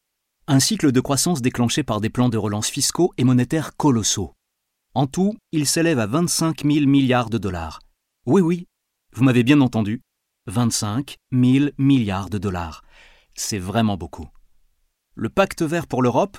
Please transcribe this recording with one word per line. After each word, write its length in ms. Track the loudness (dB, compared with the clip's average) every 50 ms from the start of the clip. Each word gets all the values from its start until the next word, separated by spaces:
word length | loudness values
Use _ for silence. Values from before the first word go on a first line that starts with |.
| _ _ _ _ _ _ _ _ _ 0
Un 120 | 2 2
cycle 320 | 2 2 0 2 2 2
de 80 | 4 2
croissance 400 | 2 0 0 0 0 0 0 0
déclenché 420 | -2 -2 0 0 -2 -2 -2 -2
par 200 | -2 -2 -2 -2
des 80 | -2 -2
plans 180 | 0 0 0 0
de 80 | 0
relance 320 | -2 -2 -4 -4 -4 -4 -6
fiscaux 460 | -4 -4 -4 -2 0 0 0 0 0
et 80 | 0 2
monétaires 500 | 4 4 4 2 0 -2 -4 -4 -6 -6
colossaux. 600 | -2 0 2 2 2 0 -2 -4 -4 -6 -10 -12 _ _ _ _ _ _ _ _ _ _ _
En 140 | -2 -2 -2
tout, 280 | -2 0 0 -2 -2 -2 -6 _ _
il 140 | -4 -2 -2
s'élève 340 | 0 0 0 2 2 2 0
à 80 | 0
vingt-cinq 580 | 0 0 0 0 0 0 0 0 -2 -2 0 0
mille 220 | 0 2 2 4
milliards 440 | 4 4 4 4 2 2 0 0 -2
de 80 | -4 -4
dollars. 420 | -4 -4 -6 -6 -6 -8 -10 -12 _ _ _ _ _ _ _ _ -2
Oui, 160 | 2 4 4
oui, 240 | 4 2 0 -4 -6 -12 _ _ _ _ _ _ _ _ -2
vous 100 | 2 2
m'avez 200 | 4 4 4 4
bien 180 | 4 4 4
entendu. 400 | 4 2 0 -2 -2 -4 -4 -8 _ _ _ _ _ _ _ _ -12
Vingt-cinq 720 | -6 -2 -2 0 0 -2 -4 -4 -4 -6 -6 -6 -8 -12 -20 _ -4
mille 420 | 0 2 4 4 4 4 2 0 -2 0
milliards 500 | 2 4 4 4 2 0 -2 -4 -6 -6
de 80 | -6
dollars. 480 | -6 -4 -4 -4 -4 -6 -8 -12 -16 -20 _ _ -20 -20 -20 _ _ _ _ _
C'est 240 | -12 -8 -6 -6 -6
vraiment 380 | -6 -4 -2 0 0 0 -2
beaucoup. 320 | -4 -8 -12 -14 -16 -18 -18 -20 -20 _ _ _ _ _ _ _ _ _ _ _ _ _ _ -12
Le 160 | -8 -8 -4
pacte 320 | -2 -2 -2 -2 -2 -4
vert 240 | -4 -4 -4 -4 -6
pour 160 | -4 -2 0
l'Europe, 360 | 0 0 2 0 0 -2 -4